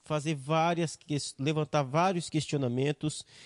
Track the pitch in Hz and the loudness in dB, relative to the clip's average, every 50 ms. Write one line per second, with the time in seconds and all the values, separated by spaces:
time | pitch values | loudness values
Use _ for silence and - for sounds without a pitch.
0 | _ - 156 151 139 160 160 139 131 139 160 160 160 170 175 160 170 151 - - | _ -4 -4 -2 0 -2 -2 -2 -2 0 2 2 4 2 2 2 0 -2 -4 -8
1 | - - 151 139 - - - - 135 147 156 156 151 - - 151 143 127 127 160 | -6 -4 -4 -2 -2 -4 -6 -2 -2 0 0 0 0 0 0 0 0 2 2 2
2 | 175 190 196 175 160 - - 156 143 - - 147 135 123 120 127 135 147 151 - | 2 2 2 0 -2 -2 -2 -2 -2 0 0 0 0 0 0 2 2 0 0 0
3 | - 156 - - - - - - - | -2 -4 -4 -4 -8 -14 -20 -20 -20